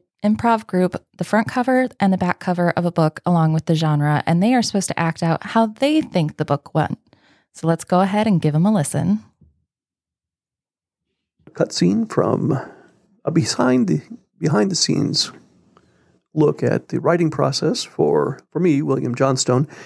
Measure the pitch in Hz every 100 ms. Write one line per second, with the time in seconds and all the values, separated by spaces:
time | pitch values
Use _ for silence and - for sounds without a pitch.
0 | _ _ 214 220 233 226 - 185 180 -
1 | - - 170 214 226 262 247 254 254 -
2 | 196 185 180 - - 175 175 - 175 165
3 | 156 - - 170 160 160 - 160 156 147
4 | 147 147 - 170 214 254 214 196 185 -
5 | 165 160 170 165 - 226 226 220 277 311
6 | 311 185 151 - - 143 - 165 131 -
7 | _ _ _ _ _ - 160 165 - 180
8 | 190 208 220 170 151 147 190 214 143 -
9 | 165 214 - _ - _ _ _ _ _
10 | _ _ _ _ _ _ _ _ _ _
11 | _ _ _ _ - - - - 175 208
12 | 220 - 92 - 131 131 - - - _
13 | _ _ - 170 120 - 254 254 208 151
14 | - - _ _ 160 214 202 165 - -
15 | - - - - _ _ _ _ _ _
16 | _ _ _ 156 151 139 123 123 - 123
17 | 139 170 165 151 139 135 151 254 - -
18 | - 76 - 139 _ 156 180 139 151 135
19 | 123 120 135 131 - 127 156 -